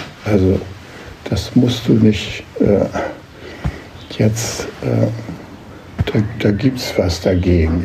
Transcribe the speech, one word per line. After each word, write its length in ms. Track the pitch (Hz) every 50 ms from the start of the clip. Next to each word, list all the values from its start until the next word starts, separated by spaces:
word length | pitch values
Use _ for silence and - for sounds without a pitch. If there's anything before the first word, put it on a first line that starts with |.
| - - - - -
also 360 | 101 104 95 92 92 95 - - - - - - - - - - - - - - -
das 260 | - - - - -
musst 320 | 123 127 120 113 - -
du 60 | - 131
nicht, 500 | 110 110 110 107 - - - - - - - - -
äh, 260 | - - 101 95 - - - - - - - - - - - - - - - - - - - - - - - - - - - -
jetzt, 480 | 113 110 110 - - - - - - - - - -
äh, 240 | 127 120 - 57 - - - - - - - - - - - - - - - - - - - -
da, 140 | - - 113 107 - - -
da 120 | - 104
gibt's 420 | 101 98 131 131 127 - - - -
was 260 | - 92 92 - -
dagegen", 640 | - - 92 90 90 90 87 85 80 80 82 87